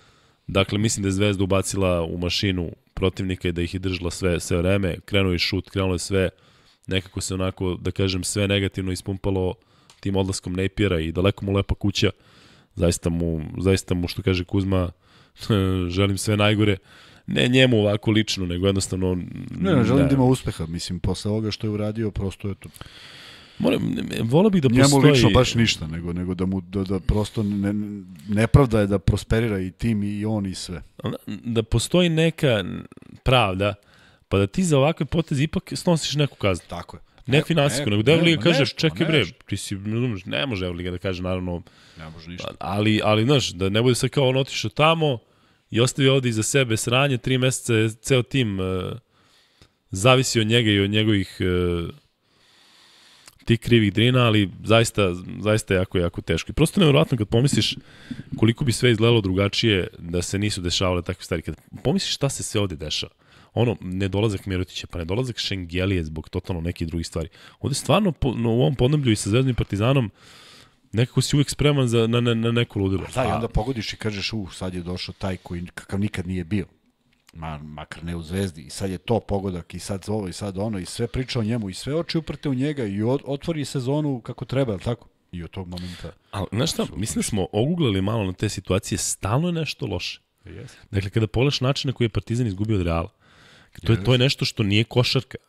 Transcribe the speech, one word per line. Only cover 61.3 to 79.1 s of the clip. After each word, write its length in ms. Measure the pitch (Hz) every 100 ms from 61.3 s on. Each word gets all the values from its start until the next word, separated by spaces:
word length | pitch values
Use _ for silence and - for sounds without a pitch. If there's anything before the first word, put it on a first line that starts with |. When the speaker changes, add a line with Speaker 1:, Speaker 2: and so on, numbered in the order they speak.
| 87
Speaker 1:
Kad 120 | 80 78 _ -
pomisliš 300 | - 190 -
šta 140 | - 139
se 140 | -
sve 180 | - 107
ovde 160 | 101 76
dešava, 360 | 76 - - _ _ - -
ono, 220 | - 120 98
nedolazak 640 | 92 92 98 98 110 95 -
Mirotića, 400 | 92 90 - -
pa 120 | 87
nedolazak 400 | 82 104 131 -
Šengelije 640 | - 98 85 87 92 92
zbog 240 | 78 80 -
totalno 340 | 90 - 90
nekih 240 | 82 - 85
drugih 180 | 82 82
stvari. 220 | 85 78 - - -
Ovde 140 | -
stvarno 380 | 139 - 185 208
po, 220 | 139 135
no, 160 | 117 117
u 100 | 113
ovom 140 | 151
podneblju 380 | 135 123 151 131
i 40 | 107
sa 140 | -
Zvezdom 200 | 113 131
i 40 |
Partizanom 560 | 120 113 98 113 139 107 - - - - - - _ _
nekako 280 | 101 127 -
si 160 | - 147
uvek 140 | 139
spreman 380 | - 143 143 127
za, 180 | 117 113
na, 140 | 120
na, 140 | 120
na 180 | 113 117
neko 260 | 117 120 104
ludilo. 260 | 98 95 85
Speaker 2:
Da, 100 | 127
i 40 | 123
Speaker 1:
A 60 |
Speaker 2:
onda 140 | 80 113
pogodiš 440 | - 113 127 -
i 40 | -
kažeš, 360 | 110 101 -
"Uh, 200 | 113 90
sad 200 | - 92
je 80 | 90
došao 320 | 87 90 -
taj 220 | - 98 90
koji, 300 | - 87 87
kakav 340 | - - 98
nikad 260 | 104 - 87
nije 180 | 92
bio." 220 | 82 101 85 _ _ _ _ _ _
Ma-, 240 | 82 80 76
makar 440 | 76 76 78 -
ne 120 | 82 87
u 60 |
Zvezdi. 400 | 78 92 98 80
I 80 | 69
sad 200 | - 98
je 80 | 90
to 220 | -